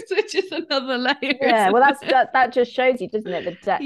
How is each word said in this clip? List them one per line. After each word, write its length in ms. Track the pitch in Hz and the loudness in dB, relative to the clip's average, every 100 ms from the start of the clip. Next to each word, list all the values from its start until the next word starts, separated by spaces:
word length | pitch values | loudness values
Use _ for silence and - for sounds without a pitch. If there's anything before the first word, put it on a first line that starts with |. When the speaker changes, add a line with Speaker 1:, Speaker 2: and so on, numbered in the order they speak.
| - | -2
Speaker 1:
which 240 | 381 - 370 | -2 -2 -4
is 160 | 381 | -4
another 460 | 320 339 277 254 247 | -8 -4 -4 -2 -2
layer, 160 | 247 277 | -2 -2
Speaker 2:
Yeah, 420 | - 269 269 226 | -4 -2 2 2
Speaker 1:
isn't 100 | 190 | 4
Speaker 2:
well, 80 | 233 | 4
that's, 200 | 277 269 | 4 2
Speaker 1:
it? 60 | - | 0
Speaker 2:
that, 240 | 262 247 | 0 2
that 200 | 262 247 | 2 2
just 180 | 247 240 | 0 -2
shows 300 | - 254 254 | 0 0 0
you, 80 | 185 | -4
doesn't 220 | 214 202 | -6 -6
it, 120 | 170 175 | -6 -6
the 320 | 175 196 | -8 -4
de-, 60 | 180 | -4